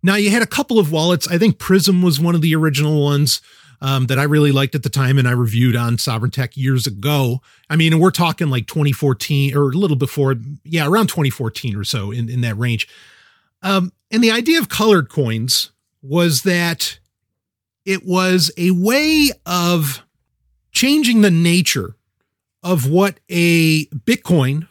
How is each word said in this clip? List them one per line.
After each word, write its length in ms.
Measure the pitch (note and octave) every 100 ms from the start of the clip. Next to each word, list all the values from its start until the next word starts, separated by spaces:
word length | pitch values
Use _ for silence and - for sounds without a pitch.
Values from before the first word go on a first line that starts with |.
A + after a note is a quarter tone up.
Now, 120 | F3+ G3+
you 140 | G#3
had 120 | A3+
a 60 | A3+
couple 320 | - - A3+
of 120 | D#3
wallets. 380 | D#3+ E3 F3 -
I 80 | E3+
think 220 | G#3+ -
Prism 420 | - F#3+ F3 F3+
was 180 | F3+ C#3+
one 160 | E3 F3
of 60 |
the 120 | D#3+
original 480 | D#3 D#3 C#3 D3+ D3+
ones, 400 | C#3+ C#3+ D3 - _ _ - B2+
um, 280 | C3+ C3+ B2+
that 120 | C3
I 40 |
really 280 | D3 D3+ D3
liked 240 | C3+ C#3 D3
at 80 |
the 60 | A#2
time 280 | C3+ C3 C3+
and 100 | B2
I 40 |
reviewed 460 | A#2+ A#2 A2+ B2 A#2+
on 200 | A#2+ A#2
Sovereign 320 | - A2+ B2
Tech 280 | - A#2+ -
years 280 | C3 C3 A2+
ago. 560 | G2+ C3 D3 B2+ B2+ _ _ _
I 80 | D#3
mean, 200 | D#3+ D#3+
we're 120 | F3+
talking, 380 | - F3 D3+ D#3+
like, 180 | B2+ A2
twenty 240 | D#3 D3
fourteen 640 | B2+ C#3+ C3 - C#3+ C#3 C#3
or 160 | C#3+
a 40 | D3
little 200 | G3 C#3
before, 400 | C3+ - C3+ B2 A2+ D3 -
yeah, 200 | E3 D3
around 220 | G3+ G#3+
twenty 220 | - C#3
fourteen 460 | - A2+ - B2+ G2+
or 100 | G2
so 260 | A#2+ G2+
in, 180 | A#2+ A2+
in 120 | B2
that 160 | A#2+ G#2
range. 300 | A#2+ A2+ - - - _ _ _ _ _
Um, 300 | F#3+ G3 F3+ _ _
and 100 | A3
the 100 | A3+
idea 280 | A3+ A#3+ E4
of 80 | A#3
colored 420 | - A3 G3 C3+
coins 640 | - B2 A2+ A#2+ - - _ _ _
was 400 | C3+ D#3+ F3 C#3+
that 580 | F#3+ F3 E3+ E3 - - _ _ _ _ _ _ _ _ -
it 200 | F#3+ F#3+
was 460 | F3+ F#3 F#3 D#3+ -
a 140 | F3
way 580 | F3+ G3 C4 D4+ D#4 D4 - -
of 580 | F3+ F3 F3 D3 C3 _ _ _ _ _ _ _
changing 480 | - B3+ D4+ A#3+ A3+
the 100 | G#3
nature 640 | E3 E3+ F3 - C3+ F2+ - _ _ _ _ _ _
of 280 | F3+ F3+ C3
what 300 | E3+ G3 - _
a 560 | F3 E3+ E3+ D#3+ D#3 D3+
Bitcoin 840 | C#3+ - A#3+ - F3+ B2+ C#3+ D#3+